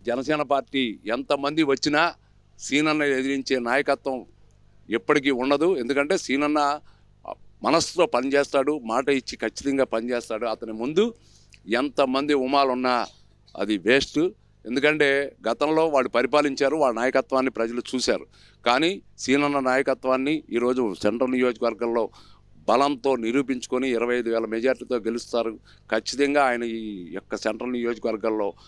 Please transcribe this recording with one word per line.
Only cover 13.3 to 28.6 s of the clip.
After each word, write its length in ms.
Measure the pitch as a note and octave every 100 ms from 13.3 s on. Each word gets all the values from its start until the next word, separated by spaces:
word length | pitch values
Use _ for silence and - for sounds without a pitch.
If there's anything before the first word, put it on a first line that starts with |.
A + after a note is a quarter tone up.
| _ _ -
అది 220 | G2+ G#2
వేస్ట్. 400 | F2+ C3+ - D3 F3 G#3+ _ _ -
ఎందుకంటే 680 | B2 C#3+ D#3 C#3+ C#3 C#3 - A2
గతంలో 360 | A#2 D3 D#3+ D#3+
వాళ్ళు 200 | C#3+ B2
పరిపాలించారు, 680 | A#2 B2+ C#3+ D3 C3+ C#3 D#3
వాళ్ళ 200 | C#3+ A2+
నాయకత్వాన్ని 500 | B2+ C3+ C3 C3 C3
ప్రజలు 320 | A2+ A2+ A#2+ A2+
చూశారు. 320 | B2+ A#2+ G2 C#2 - - _ -
కానీ 360 | B2 E3 G3 - -
సీనన్న 420 | - C3+ D3 C#3+
నాయకత్వాన్ని 840 | C3 B2+ C#3 C3 C3 C3 C3+ D#3 -
ఈరోజు 440 | A#2 A#2+ B2+ A#2 F2
సెంట్రల్ 300 | G#2 A2+ B2+
నియోజకవర్గంలో 800 | B2+ B2 A2+ A#2 G#2+ A#2 A#2 A2 - - - _ - -
బలంతో 480 | A#2 C#3+ C#3+ C#3 C3
నిరూపించుకొని 720 | A2+ B2+ C3 B2+ - B2+ C3
ఇరవై 260 | A#2 A#2+ B2
ఐదు 120 | A#2
వేల 160 | A2+ A2+
మెజారిటీతో 500 | A2 B2 B2+ A#2 B2
గెలుస్తారు. 600 | G#2+ A#2 - A#2+ A2+ G#2+ _ - _
ఖచ్చితంగా 520 | A2 - A#2+ C#3 C#3+
ఆయన 180 | C3+ A#2+
ఈ 500 | A#2 A2+ A2 G2+ F2
యొక్క 240 | F2 - G#2+
సెంట్రల్ 360 | A2 A2 B2
నియోజకవర్గంలో 840 | B2 A#2 A2+ A#2 A2 A2+ G#2+ G2+ -